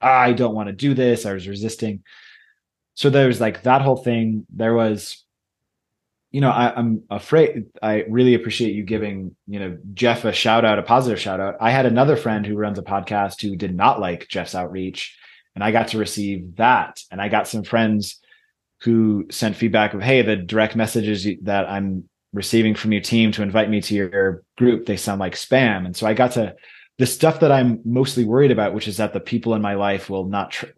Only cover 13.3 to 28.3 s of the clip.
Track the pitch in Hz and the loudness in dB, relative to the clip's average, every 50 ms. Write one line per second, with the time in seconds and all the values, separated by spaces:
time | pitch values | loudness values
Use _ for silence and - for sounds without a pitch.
13.3 | - - - 104 98 87 104 92 92 87 101 127 127 113 98 90 87 85 - - | -4 -6 -8 -6 -6 -6 -6 -4 0 2 4 2 2 2 -2 -4 -6 -6 -8 -10
14.3 | - 95 87 - - 90 90 78 90 95 92 92 90 - - - - _ - - | -8 -8 -8 -6 -8 -8 -8 -8 -8 -8 -8 -8 -8 -10 -14 -14 -16 _ -20 -20
15.3 | - _ _ _ - 95 101 110 107 113 113 - - 110 104 - - 104 101 101 | -20 _ _ _ -8 -4 -2 2 2 2 0 0 -2 -4 -4 -4 -4 -6 -4 -4
16.3 | 101 92 87 90 85 98 110 123 127 101 80 - - - - - 90 95 101 104 | -6 -6 -10 -8 -2 2 4 4 4 4 2 -2 -8 -18 -20 -14 -8 -6 -4 0
17.3 | 113 107 101 - - 110 95 - - 113 113 107 107 107 98 - - _ _ _ | 0 0 -2 -2 -6 -8 -6 0 0 2 2 2 2 0 -2 -6 -12 _ _ _
18.3 | _ _ _ _ _ _ _ _ _ - - 120 113 113 113 110 104 101 - - | _ _ _ _ _ _ _ _ _ -4 0 2 2 4 4 2 2 0 -4 -6
19.3 | - - 120 110 95 - 117 113 95 110 104 104 - 98 95 123 135 127 113 107 | -6 -4 -4 -4 -2 -2 -2 2 2 2 2 2 -2 -4 0 2 4 4 4 2
20.3 | 107 98 90 87 107 110 110 107 - 113 113 110 - 117 104 107 107 95 90 104 | 0 -2 -4 -2 0 0 0 0 0 -2 -2 -2 -2 -2 -2 -2 -2 -2 -4 -6
21.3 | 95 - 90 104 101 98 92 82 98 98 98 98 95 92 85 _ _ _ _ _ | -6 -6 -4 -4 -2 -2 -2 -4 -4 -6 -4 -4 -6 -8 -10 _ _ _ _ _
22.3 | - 101 95 - - 117 113 110 107 - - 110 107 101 - - 117 113 110 107 | -10 -8 -4 0 2 2 2 2 0 -2 -2 -2 -2 -2 -2 0 2 2 2 2
23.3 | - - 104 101 95 110 107 104 107 104 - - 107 101 98 90 92 98 95 95 | 0 -2 -4 0 0 0 2 2 0 -2 -2 -2 -2 -2 -2 -2 0 0 0 0
24.3 | 87 82 _ _ _ - 123 123 117 107 - - 101 92 - 107 101 95 95 90 | -2 -4 _ _ _ 2 4 4 4 2 0 -4 -6 -4 -4 -6 -4 -4 -4 -6
25.3 | 85 - - - 131 131 131 117 104 95 92 90 87 - 113 107 110 110 127 123 | -6 -8 -2 2 2 4 4 4 0 -2 -4 -8 -6 -4 -2 0 2 2 2 2
26.3 | - 120 110 95 - _ _ - - - - _ _ - 127 123 - - - 160 | 2 -2 -4 -4 -6 _ _ -20 -20 -20 -20 _ _ -2 -2 0 0 2 2 2
27.3 | 156 - 165 147 139 135 127 123 113 110 - 113 120 127 135 - - 123 117 107 | 4 4 4 4 4 4 4 2 0 0 -2 -2 0 0 0 0 0 -2 0 2